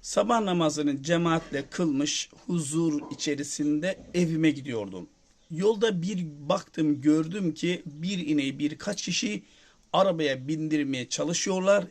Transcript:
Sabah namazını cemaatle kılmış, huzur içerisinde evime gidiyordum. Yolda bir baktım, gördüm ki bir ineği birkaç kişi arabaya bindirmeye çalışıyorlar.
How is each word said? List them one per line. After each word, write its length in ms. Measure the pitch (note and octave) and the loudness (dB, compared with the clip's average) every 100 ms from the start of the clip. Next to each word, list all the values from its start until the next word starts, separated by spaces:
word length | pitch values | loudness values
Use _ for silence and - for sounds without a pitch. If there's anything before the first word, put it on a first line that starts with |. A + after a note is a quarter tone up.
Sabah 400 | - - G#3 A#3 | -2 0 2 2
namazını 640 | G#3 F3+ D#3+ D3 D3 C3+ | 2 2 2 2 0 0
cemaatle 640 | C3+ E3+ E3+ E3 D#3+ C#3 C#3 | 0 2 4 2 0 -6 -6
kılmış, 600 | - F3 C3+ D3 - - - - | -2 0 2 0 -2 -6 -12 -2
huzur 640 | F3 C#3+ D3+ E3 D3 - | -2 0 0 2 0 -4
içerisinde 880 | C#3 - C#3 C#3 - D3 D3+ F3 F#3 - | -6 -4 -4 -4 -2 0 0 0 -6 -4
evime 360 | F3 F3 D#3+ D#3+ | 0 2 4 2
gidiyordum. 580 | C#3 C3+ A#2 G2+ F#2 F2 _ _ _ _ | 2 -4 -4 -4 -8 -14 _ _ _ _
Yolda 520 | D#3+ G3 A3 A3+ F#3 | 0 2 4 2 0
bir 240 | E3+ G3+ E3 D3 D3 | -2 -4 -6 -10 -2
baktım, 520 | F#3+ - - D#3 C#3+ | -2 -2 -2 0 2
gördüm 540 | C#3+ D3+ D#3+ G3 F#3 | 4 4 2 -2 -4
ki 280 | - E3+ F3+ - | -2 -2 -2 -6
bir 400 | C#3+ E3+ G3 D#3+ | -8 -6 -4 0
ineği 320 | D3+ C#3 C#3 | 0 0 -2
birkaç 440 | D3 D3+ - F#3+ | -4 -4 -6 -6
kişi 400 | - F3 - G#3 - - - _ _ | -4 -2 -2 -4 -8 -20 -20 _ _
arabaya 560 | F3 G3 E3+ D3+ C3+ C3 | 2 4 4 0 0 -2
bindirmeye 600 | D#3 D#3 D3+ C#3 C3+ B2 | -4 0 0 0 -2 -4
çalışıyorlar. 760 | - D3 E3+ - F#3 F#3 G3+ F3+ | -4 -2 -2 0 0 4 4 2